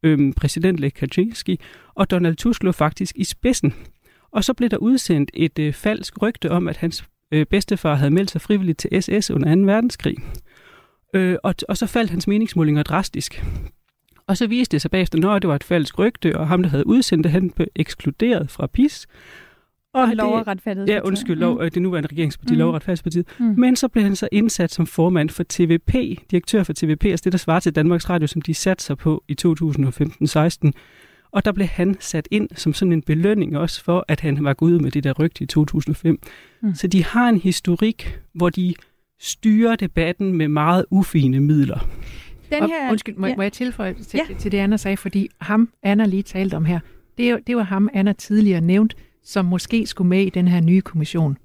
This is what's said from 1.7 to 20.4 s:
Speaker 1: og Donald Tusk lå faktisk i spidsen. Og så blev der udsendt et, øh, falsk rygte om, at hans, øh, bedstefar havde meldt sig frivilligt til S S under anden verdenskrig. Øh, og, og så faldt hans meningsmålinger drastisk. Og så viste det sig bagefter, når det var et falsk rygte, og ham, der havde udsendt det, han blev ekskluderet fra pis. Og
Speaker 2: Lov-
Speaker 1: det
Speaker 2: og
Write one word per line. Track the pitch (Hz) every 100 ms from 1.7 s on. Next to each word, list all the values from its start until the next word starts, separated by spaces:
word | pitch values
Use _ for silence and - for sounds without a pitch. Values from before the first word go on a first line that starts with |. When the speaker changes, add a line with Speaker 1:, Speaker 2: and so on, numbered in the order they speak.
| - - -
Speaker 1:
og | 196
Donald | 180 175 165
Tusk | 233 240
lå | 190
faktisk | 175 151 - 190 -
i |
spidsen. | 190 - 233 254 147 - - _ _ _ _
Og | -
så | 202
blev | 262 240
der | -
udsendt | 220 262 - 160 143
et, | - 165 -
øh, | 151
falsk | 143 208 214 - -
rygte | 208 - 160
om, | 175 175
at | 156
hans, | 165 - - _ _
øh, | 151 151
bedstefar | 196 - 202 165 143
havde | 143
meldt | 165 196
sig | 165
frivilligt | - 208 185 160
til | - 185
S | - 208 -
S |
under | - 139
anden | 160 196
verdenskrig. | 208 240 - - - - - - _ - - _ _ _ 190
Øh, | 185 185
og, | - 180 -
og | 190
så | 220
faldt | 247 220
hans | 170 -
meningsmålinger | 208 220 - 156 147
drastisk. | 147 175 190 - - - - - - _ _ _ _ _ -
Og | 196
så | 233
viste | 240 254
det | 151
sig | 151
bagefter, | 190 180 160
når | 180 208
det | 190
var | 143
et |
falsk | - 180 151 -
rygte, | 202 - 175 160
og | 156
ham, | 180
der | 180
havde | 139 -
udsendt | 240 - 170
det, | 160
han | 165 185
blev | - 165 -
ekskluderet | 160 - - - 226 226 139
fra | - -
pis. | - 285 - - - - - - _ _ _ _
Og | 254 254
Speaker 2:
Lov- | 220 214
Speaker 1:
det |
Speaker 2:
og | 226